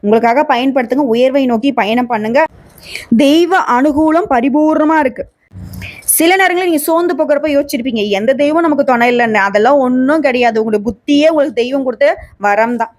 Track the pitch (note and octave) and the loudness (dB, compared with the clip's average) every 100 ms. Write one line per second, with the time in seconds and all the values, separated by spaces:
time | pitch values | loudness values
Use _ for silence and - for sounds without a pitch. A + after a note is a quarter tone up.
0 | G3+ A3 A#3 B3 D4+ B3 C4+ C4+ A#3+ B3+ | 0 0 2 0 0 0 0 -2 -2 -2
1 | C#4+ A3+ B3+ C4+ C4 A3+ C#4 B3+ G3+ A#3 | 0 2 2 2 0 0 0 -2 -2 -2
2 | A#3+ A#3 G#3+ B3 D#4+ - - - - - | -2 -4 -2 0 -2 -4 -20 -20 -18 -18
3 | - A3+ C#4 D#4 E4+ F#4 - B3 C#4+ C#4+ | -2 2 4 4 2 0 0 0 0 2
4 | D#4 D#4 - B3+ C4 C4+ D4+ D#4 D4+ D#4+ | 2 0 0 0 0 0 2 2 2 2
5 | C#4+ - - _ _ - - - - - | 0 -4 -16 _ _ -20 -18 -16 -16 -16
6 | - - E4 F#4+ F#4 F4+ F4+ D#4+ D4 E4 | -6 0 2 2 2 0 0 -2 0 0
7 | F4 D4 D#4 D4 D4+ C#4 C#4+ C#4+ C4+ A#3 | 0 -2 0 0 0 -2 -2 -4 -4 -4
8 | G#3 G3 A3 B3 C#4+ D#4 E4+ D4 C#4 A#3+ | -2 -2 0 0 2 2 0 0 0 2
9 | A#3+ A#3+ A#3 G#3 G3 G3+ A3+ C#4+ B3+ B3+ | 2 2 2 2 2 2 4 4 2 0
10 | C4 D#4+ C#4 B3 A#3+ A3+ A3 G#3 G#3 G#3 | 0 0 0 0 0 0 -2 -2 -4 -8
11 | - C#4+ D4+ D#4+ C#4+ A#3+ B3 C#4 C4 A#3 | -2 2 2 2 -2 -2 -2 -2 -4 0
12 | C#4+ F4 - _ G3+ G3+ A3+ A#3+ A3+ | 0 0 -8 _ -2 0 0 -2 -6